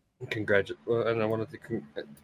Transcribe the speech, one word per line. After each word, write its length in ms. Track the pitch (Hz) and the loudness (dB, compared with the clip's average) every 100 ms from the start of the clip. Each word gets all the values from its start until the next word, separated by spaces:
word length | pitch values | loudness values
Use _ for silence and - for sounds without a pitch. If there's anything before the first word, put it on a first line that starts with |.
| _ _ 127 | _ _ -8
congratu-, 520 | 110 101 101 98 90 - | -4 4 4 2 -4 0
well, 220 | 117 110 | 2 2
and 140 | 113 | 2
I 40 | 107 | 2
wanted 240 | 110 107 | 0 -4
to 80 | - | -10
con-, 300 | - 113 - - - - | -6 -6 -6 -12 -14 -16